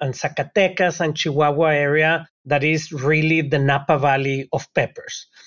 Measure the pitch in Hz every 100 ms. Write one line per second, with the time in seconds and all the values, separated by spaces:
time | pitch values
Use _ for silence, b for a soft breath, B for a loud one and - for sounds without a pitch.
0 | 139 123 151 - 147 - 190 185 180 -
1 | 160 156 160 143 151 143 160 147 143 151
2 | 156 165 160 _ 131 143 151 160 156 147
3 | 135 156 156 160 143 147 139 139 143 151
4 | 143 135 139 135 135 135 - - 123 -
5 | - - - b